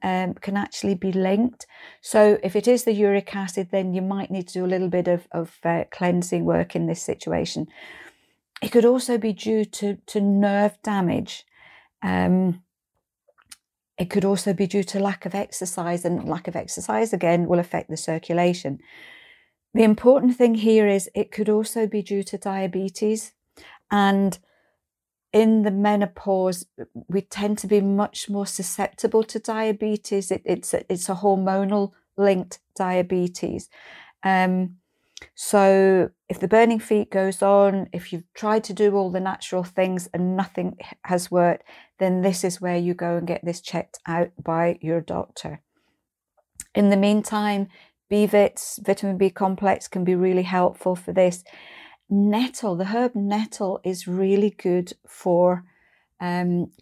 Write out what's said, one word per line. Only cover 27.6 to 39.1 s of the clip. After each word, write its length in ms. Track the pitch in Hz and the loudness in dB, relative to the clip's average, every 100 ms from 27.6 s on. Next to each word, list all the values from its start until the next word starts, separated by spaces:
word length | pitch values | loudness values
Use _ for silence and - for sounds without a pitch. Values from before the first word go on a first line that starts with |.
| 190 | 0
be 120 | 208 | 2
much 480 | 196 196 208 - - | 2 0 -2 -6 -8
more 180 | 202 196 | -6 -6
susceptible 760 | - 185 - 202 - 226 220 | -8 -8 -4 -6 -4 0 0
to 140 | 220 220 | 0 -6
diabetes. 920 | 220 220 220 208 214 208 - 196 185 | -6 -4 -2 -2 -2 -4 -4 -4 -2
It, 100 | 180 | -4
it's 300 | - 180 - | -2 -4 -2
a, 180 | - - | -6 -4
it's 160 | 185 185 | -6 -4
a 60 | |
hormonal 800 | 180 202 196 190 190 196 208 196 - _ - | -2 2 2 2 0 0 0 -2 -6 _ 0
linked 420 | 202 185 180 - _ | 2 2 -2 -12 _
diabetes. 920 | - 185 180 180 185 180 180 175 175 - - - - - _ | -6 -2 0 0 0 -2 -4 -6 -6 -10 -20 -20 -20 -20 _
Um, 520 | 190 190 185 185 185 - _ _ _ - - | 0 2 2 0 -2 -8 _ _ _ -20 -20
so 760 | - - 208 196 196 190 190 180 - - | -12 0 4 6 6 6 4 2 -4 -10
if 100 | - | -6
the 100 | 190 | 2
burning 300 | 220 233 226 | 6 6 2
feet 320 | - 214 208 | 0 -2 0
goes 320 | 196 190 185 | -2 -2 0
on, 460 | 196 202 202 196 185 | 4 6 6 2 -4
if 200 | 170 - | -10 -10
you've 180 | 170 175 | -12 -12
tried 280 | - 214 220 | -8 -2 -2
to 80 | 220 | -2
do 220 | 185 208 | 0 2
all 160 | 202 190 | 2 0